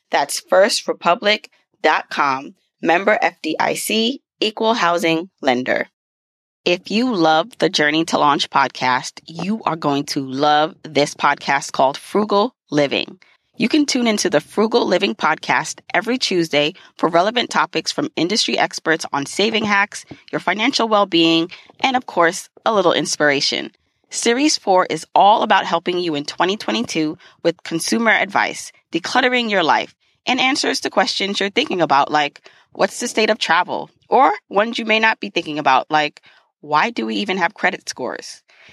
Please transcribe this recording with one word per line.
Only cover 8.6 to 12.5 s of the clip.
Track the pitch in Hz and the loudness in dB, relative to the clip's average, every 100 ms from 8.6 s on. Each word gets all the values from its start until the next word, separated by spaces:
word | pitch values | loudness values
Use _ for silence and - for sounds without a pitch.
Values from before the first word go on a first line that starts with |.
| 131 - 127 127 - - - | 0 0 0 0 -2 -14 -16
you | 165 180 220 | -8 -6 -4
are | - 160 | -4 -2
going | 156 143 147 | -2 -2 -2
to | 147 135 | -6 -6
love | 131 151 147 156 - | -2 2 2 2 -4
this | 160 143 147 | -4 0 0
podcast | - 147 143 - 139 - | 0 0 0 -2 -2 -2
called | - 135 143 | 0 0 0
Frugal | - 190 214 202 233 | -4 -2 0 2 0